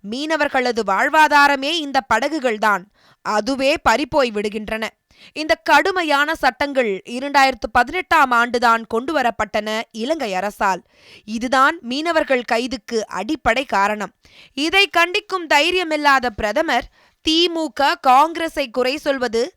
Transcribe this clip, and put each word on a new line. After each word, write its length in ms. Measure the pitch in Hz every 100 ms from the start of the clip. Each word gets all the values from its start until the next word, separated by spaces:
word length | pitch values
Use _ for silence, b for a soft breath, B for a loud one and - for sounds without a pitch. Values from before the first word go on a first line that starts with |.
மீனவர்களது 760 | 196 247 311 320 285 269 247 226
வாழ்வாதாரமே 880 | 196 190 269 311 302 294 285 277 277 339
இந்த 220 | 285 262 -
படகுகள்தான். 760 | 226 277 311 247 208 214 196 180 b b b
அதுவே 460 | - 214 214 262 269 320
பறிபோய் 480 | 262 226 294 311 254
விடுகின்றன. 540 | 208 214 214 208 220 220 _ _ b b -
இந்த 160 | 311 320
கடுமையான 680 | - 294 311 370 330 277 294
சட்டங்கள் 580 | 320 269 - 285 262 233 190 -
இரண்டாயிரத்து 600 | 240 285 285 269 262 220
பதினெட்டாம் 600 | 254 247 349 - 330 269
ஆண்டுதான் 520 | 233 240 240 233 226 226
கொண்டுவரப்பட்டன 840 | 226 269 302 240 214 214 220 214 220 233
இலங்கை 380 | 220 233 320 240
அரசால். 460 | 185 202 - 208 180 _ b b b -
இதுதான் 480 | 226 240 262 277 339
மீனவர்கள் 640 | 233 262 330 320 302 262
கைதுக்கு 560 | 233 233 247 214 - 226 -
அடிப்படை 540 | 175 214 311 247 233 269
காரணம். 480 | 196 202 214 190 _ b b b -
இதை 280 | 311 381 403
கண்டிக்கும் 580 | 339 349 359 415 381 320
தைரியமில்லாத 840 | 294 320 359 339 302 294 269 240 208
பிரதமர், 520 | 214 233 330 233 - b b b -
திமுக 680 | 320 349 330 311 - 277 349
காங்கிரஸை 680 | 269 254 320 330 330 311 269
குறை 260 | 247 254 294
சொல்வது 460 | 302 269 240 226 285